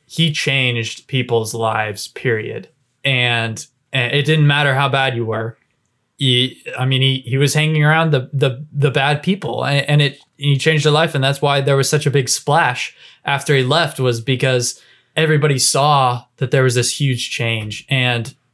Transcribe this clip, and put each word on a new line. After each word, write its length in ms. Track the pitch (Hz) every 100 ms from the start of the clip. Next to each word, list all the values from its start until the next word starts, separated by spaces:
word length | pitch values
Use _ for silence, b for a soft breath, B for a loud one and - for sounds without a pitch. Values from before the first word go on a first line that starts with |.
| _
he 260 | - 165
changed 760 | 156 - 135 127 117 110 - -
people's 480 | 135 123 117 107
lives, 540 | 113 110 110 107 104 -
period. 600 | - 127 113 110 110 - _ _ _
And, 600 | 135 127 123 117 113 113 - _ _
and 200 | 135 120
it 100 | 147
didn't 220 | 143 160 147
matter 280 | 143 143
how 140 | 131 135
bad 260 | 135 135 120
you 100 | 110
were. 320 | 110 117 - _ _ _ _ _ -
He, 480 | 135 123 127 - - 127
I 80 | 131
mean, 160 | 131
he, 160 | 135 131 117
he 120 | 131
was 160 | 143
hanging 300 | 151 156 156
around 280 | 151 160 160
the, 180 | 139 123
the, 320 | 135 135 123 151
the 180 | 143 139
bad 320 | 135 139 143
people, 420 | 185 196 - 123
and, 220 | 127 143 143
and 140 | 147
it, 160 | 143 143 _ -
he 200 | 143 135
changed 280 | 160 156
their 80 | 151
life. 220 | 147 170
And 80 | 143
that's 200 | 135 139
why 180 | 147 139
there 160 | 139 139
was 120 | 131
such 180 | 147 147
a 40 |
big 180 | 139 120
splash 680 | - - 156 143 127 - - B B
after 300 | - 139 -
he 80 | 139
left, 380 | 127 156 151 -
was 200 | 127 117
because 600 | 113 127 131 127 120 - b b b -
everybody 420 | 156 151 151 131
saw 640 | - 139 147 143 127 123 - -
that 120 | 127
there 120 | 139
was 120 | 131
this 260 | 120 120 -
huge 300 | 139 123 -
change. 540 | - 117 113 107 104 -
And 460 | 131 123 120 110 - _